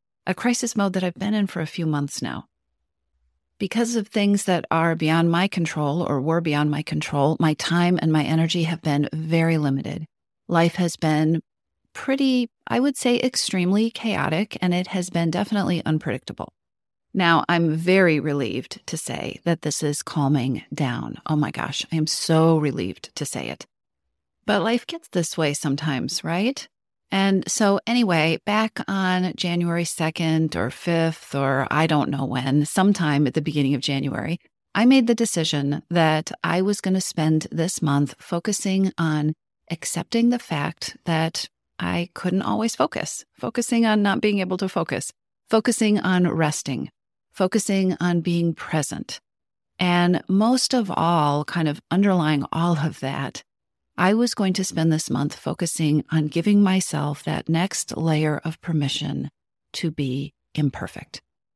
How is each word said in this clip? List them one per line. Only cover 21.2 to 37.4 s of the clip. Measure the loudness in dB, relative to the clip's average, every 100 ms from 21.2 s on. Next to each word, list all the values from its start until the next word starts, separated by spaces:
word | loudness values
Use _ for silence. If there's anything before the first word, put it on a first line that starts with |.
| -2
Oh | 0
my | 0
gosh, | -2 -6 -6 -4
I | -2
am | -2
so | -2 2 4 6 4
relieved | 2 -2 -6 -6 -14 -10
to | -8
say | -6 -8
it. | -10 -16 _ _ _ _ _ _ _ -2
But | 0
life | 2 0 -2
gets | -12 -4
this | -2 -2 0
way | 0 0
sometimes, | -2 -2 -2 -4 -4 -6
right? | -4 -2 -2 -4 -10 _ _ _ -4
And | 0 2 2 0
so | 0 2 2 0
anyway, | 0 2 2 2 0 0
back | 0 0 -4 -4
on | -2 0 0 -2 -4
January | -2 0 0 0 -2
second | -2 -4 -2 0 2 2 0
or | -4
fifth | -4 -2 2 0 -2 -6
or | -2 0 0 0
I | 2 2
don't | 2 0
know | -2 -2
when, | -2 2 2 2
sometime | 4 4 4 2 2 2
at |
the | 2
beginning | -2 0 2
of | 0
January, | 0 -2 -2 -4 -4 -6 _ _ _ 2
I | 6
made | 6 6
the | 2
decision | 2 0 0 0 0 -2 0
that | 2 4 2 -2 -6
I | -2 0
was | 0 0
gonna | 0 0
spend | -2 0 2 2